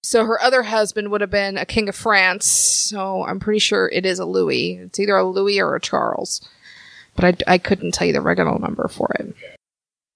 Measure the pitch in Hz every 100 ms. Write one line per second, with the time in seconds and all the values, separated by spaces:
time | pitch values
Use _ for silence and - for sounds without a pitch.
0 | - 226 220 226 247 254 214 220 214 214
1 | 208 208 202 202 196 196 156 226 208 -
2 | 370 202 185 196 - - - - - 208
3 | 190 190 - 190 214 214 - 202 185 -
4 | 185 180 180 190 175 127 175 180 - -
5 | 202 190 185 190 196 202 175 139 - -
6 | - - - - - _ - - - -
7 | - - 180 175 - 180 - 196 175 -
8 | 175 143 - 175 165 - - - - -
9 | - - - - - - _ _ _ _
10 | _